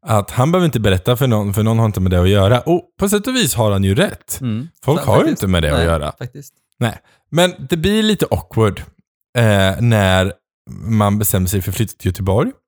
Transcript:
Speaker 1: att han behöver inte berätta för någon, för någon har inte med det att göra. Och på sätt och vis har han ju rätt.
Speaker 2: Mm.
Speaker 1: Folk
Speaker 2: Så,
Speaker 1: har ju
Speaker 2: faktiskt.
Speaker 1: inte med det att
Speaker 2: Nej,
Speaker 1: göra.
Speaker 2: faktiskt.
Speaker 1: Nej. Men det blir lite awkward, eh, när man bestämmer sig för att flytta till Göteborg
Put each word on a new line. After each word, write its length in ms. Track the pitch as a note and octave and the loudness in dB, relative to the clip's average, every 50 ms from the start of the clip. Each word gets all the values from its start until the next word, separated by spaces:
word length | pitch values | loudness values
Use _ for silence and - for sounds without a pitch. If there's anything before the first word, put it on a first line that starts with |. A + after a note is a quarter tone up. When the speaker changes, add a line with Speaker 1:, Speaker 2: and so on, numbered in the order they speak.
| _ | _
Speaker 1:
att 240 | D#3+ A2+ G#2+ G2 - | 0 0 0 0 -2
han 220 | - - B2+ D3 E3+ | -2 0 0 2 2
behöver 140 | F#3 F3+ | 2 2
inte 140 | E3 B2+ B2 | 2 0 0
berätta 360 | G#2 G#2 F#2+ F2+ - - B2 | 0 2 0 0 0 -2 0
för 100 | A2+ C#3+ | 0 0
någon, 280 | C3 A#2 G#2+ G#2 G2+ G2 | 0 0 0 0 -2 -2
för 80 | G#2+ G#2+ | -2 0
någon 160 | A2 A2+ A2+ | 0 2 2
har 80 | A2+ | 0
inte 140 | A2 G2+ - | 0 0 0
med 100 | F#2 F#2 F2+ | 0 0 2
det 80 | F2+ F2+ | 2 2
att 60 | F#2+ | 4
göra. 320 | G2+ G2+ F#2+ G2 A#2+ B2 | 4 4 4 4 2 2
Och 220 | - - E3+ F3+ - _ _ _ | 2 0 0 -2 -2 _ _ _
på 100 | - G3+ | -2 0
sätt 180 | G#3 G#3 G#3 | 0 0 -2
och 80 | C4 B3+ | -2 -2
vis 200 | C4 A3 C#3 - | 0 0 0 0
har 160 | A#2+ A2+ G#2+ | 0 0 0
han 140 | G2+ G2 G2 | 2 2 2
ju 100 | F#2+ G2 | 2 2
rätt. 440 | G#2+ F#3 - - - _ - - - | 2 0 -2 -2 -10 _ -12 -12 -8
Speaker 2:
Mm. 280 | C3+ B2 G#2+ A2 C3 E3 _ _ - | -6 -6 -6 -6 -8 -12 _ _ -2
Speaker 1:
Folk 160 | - D3 E3+ | -2 -2 0
Speaker 2:
Så, 60 | C#3+ | 0
Speaker 1:
har 80 | - G#2+ | 2 2
ju 40 | B2+ | 2
Speaker 2:
faktiskt. 220 | - E4 C#4+ - - | 2 2 -2 -2 -2
Speaker 1:
inte 80 | F#2+ F#2 | 0 0
med 100 | F2 E2 | 0 0
det 80 | D2+ D2 | 0 0
att 60 | D#2+ | 0
Speaker 2:
Nej, 80 | E2 | 0
Speaker 1:
göra. 260 | E2 E2 D#2+ D2 D2+ - _ | 0 0 -2 -2 -6 -8 _
Speaker 2:
faktiskt. 360 | C3 B2+ _ D3 C#3+ - _ _ _ _ _ _ | -14 -14 _ -18 -20 -20 _ _ _ _ _ _
Speaker 1:
Nej. 200 | B2+ A2+ G#2 - _ _ _ _ _ _ | -4 -4 -4 -6 _ _ _ _ _ _
Men 240 | - D#3 F3 F#3 E3+ - C#3 C3 | 0 0 0 0 0 -4 -6 -6
det 60 | F3 | -4
blir 260 | E3 D#3 F#3+ G#3 A3 G#3+ | -2 0 0 0 2 2
lite 240 | G#3+ G#3+ - - - | 0 0 0 0 -2
awkward, 520 | - F2 - _ - A2+ A2+ G#2+ F#2 - - - _ _ _ _ _ _ _ _ _ B2 | -2 -4 -4 _ -2 0 0 0 0 -4 -12 -18 _ _ _ _ _ _ _ _ _ 0
eh, 420 | A#2 A2 G#2 G2+ F#2+ F#2+ F#2+ - | 2 2 4 4 2 2 0 0
när 520 | A#2 A#2+ A#2 G#2+ G2+ F#2+ F#2 F#2 F#2 G2 - _ _ _ _ _ _ - | 0 2 2 4 4 4 4 2 2 0 -4 _ _ _ _ _ _ -20
man 480 | B1+ - - - A2 G#2+ G#2 G2+ G2+ G#2 | -18 -14 -6 -2 0 2 2 2 2 0
bestämmer 280 | G#2+ - - G2 F#2 | -2 -2 0 0 0
sig 160 | F2+ G2 G2+ F2+ | 0 -2 -2 -4
för 80 | - | -4
att 60 | F#2+ | -4
flytta 160 | - A2+ F#2+ - _ | -4 -4 -6 -6 _
till 80 | - | -6
Göteborg 440 | G#2 F2+ - F#2+ F#2+ F#2 G#2+ D3+ B3 C4+ _ _ | -6 -4 -4 -2 -2 0 0 0 -2 -4 _ _